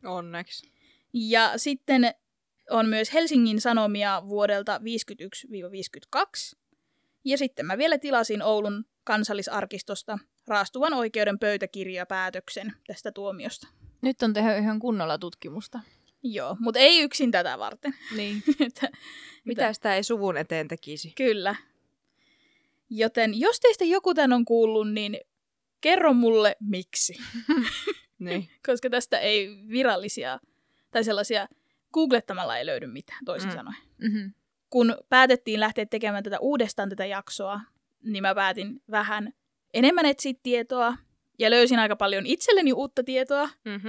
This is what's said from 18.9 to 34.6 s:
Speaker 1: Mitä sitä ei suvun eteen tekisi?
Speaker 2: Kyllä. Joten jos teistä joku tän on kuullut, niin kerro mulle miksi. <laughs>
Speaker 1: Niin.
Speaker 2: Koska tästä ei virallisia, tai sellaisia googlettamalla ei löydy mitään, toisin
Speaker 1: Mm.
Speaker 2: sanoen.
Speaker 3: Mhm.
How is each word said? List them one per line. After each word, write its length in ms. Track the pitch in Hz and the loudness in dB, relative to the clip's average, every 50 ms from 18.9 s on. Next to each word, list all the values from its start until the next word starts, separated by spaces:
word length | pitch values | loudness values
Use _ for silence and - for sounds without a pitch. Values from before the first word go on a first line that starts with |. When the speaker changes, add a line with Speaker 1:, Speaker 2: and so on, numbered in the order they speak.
| - - - - - - - - - - - | -8 -8 -20 -20 -20 -20 -20 -20 -20 -16 -10
Speaker 1:
Mitä 300 | 226 233 214 254 214 214 | -8 -4 0 0 0 0
sitä 220 | - - 214 190 | -2 -2 0 0
ei 80 | 190 202 | 0 0
suvun 340 | - 233 208 196 190 170 143 | 0 -2 -2 0 -2 -2 -2
eteen 300 | 160 - 165 160 156 151 | -4 -4 -4 -6 -4 -6
tekisi? 460 | 165 - - 147 151 151 - 160 - - | -8 -14 -12 -14 -14 -14 -14 -12 -6 0
Speaker 2:
Kyllä. 380 | 262 247 214 202 180 196 208 - - _ _ _ _ _ _ _ _ _ _ _ _ _ _ _ _ _ _ _ _ _ _ _ _ - | 2 2 2 2 0 -2 -4 -4 -8 _ _ _ _ _ _ _ _ _ _ _ _ _ _ _ _ _ _ _ _ _ _ _ _ -8
Joten 500 | 226 214 220 226 - 233 226 220 208 226 | -2 0 0 0 2 2 0 2 2 2
jos 200 | 294 427 480 - | 2 2 2 6
teistä 260 | - 480 427 - 370 | 6 4 4 4 2
joku 280 | 330 359 392 - 370 330 | 2 2 2 2 2 2
tän 200 | 311 294 254 247 | 4 4 4 4
on 120 | 247 233 | 4 4
kuullut, 460 | - 233 233 226 220 220 214 214 214 214 | 2 4 4 4 4 4 2 0 0 -2
niin 240 | 214 208 208 208 - - _ _ _ _ _ _ _ _ _ _ _ | -4 -4 -6 -8 -10 -12 _ _ _ _ _ _ _ _ _ _ _
kerro 320 | - 302 359 370 359 302 262 | 0 2 4 4 6 6 6
mulle 420 | 240 240 226 226 220 208 202 - - | 6 6 6 6 6 6 4 2 0
miksi. 540 | 214 208 196 185 185 _ - - - - 175 240 240 - - 233 226 - | -4 -4 -4 -4 -6 _ -4 -2 -2 -2 -4 -6 -14 -12 -10 -6 0 0
<laughs> 120 | 311 262 233 - - - - - - - - _ _ - | 2 2 2 -2 -4 -6 -6 -6 -8 -8 -10 _ _ -12
Speaker 1:
Niin. 300 | 180 175 170 190 185 - _ _ - | -8 -4 -4 -4 -4 -6 _ _ -4
Speaker 2:
Koska 240 | - 247 240 - 254 | -2 -2 -2 0 -2
tästä 300 | 233 247 247 - - - | -2 -2 -2 0 0 0
ei 300 | - 208 214 214 196 196 208 196 208 214 | 2 2 2 2 0 -2 -8 -16 -12 -6
virallisia, 680 | 220 254 262 240 202 180 196 208 - 208 123 127 131 - _ _ _ _ _ _ _ _ _ _ | 0 2 2 2 2 0 -2 -6 -8 -8 -6 -8 -8 -8 _ _ _ _ _ _ _ _ _ _
tai 120 | - 226 220 | -2 -2 0
sellaisia 440 | 220 208 202 208 - 226 202 196 - _ _ _ _ _ _ _ _ - | 0 0 -2 0 0 -2 -2 -2 -4 _ _ _ _ _ _ _ _ 0
googlettamalla 640 | 320 320 269 254 233 - - 190 180 180 123 113 120 | 2 2 4 4 2 0 0 -6 -6 -4 -4 -4 -4
ei 80 | 135 | -4
löydy 220 | 160 147 - - 127 | -4 -6 -6 -6 -10
mitään, 380 | 107 - - - - - 269 | -14 -14 -16 -16 -18 -14 -10
toisin 240 | - 175 - 185 190 | -8 -8 -6 -6 -8
Speaker 1:
Mm. 60 | 175 | -8
Speaker 2:
sanoen. 200 | 151 - - 214 - _ _ _ - | -8 -10 -14 -16 -18 _ _ _ -6
Speaker 3:
Mhm. 300 | - 226 208 214 196 196 - _ _ _ _ _ | -4 -4 -4 -4 -6 -8 -12 _ _ _ _ _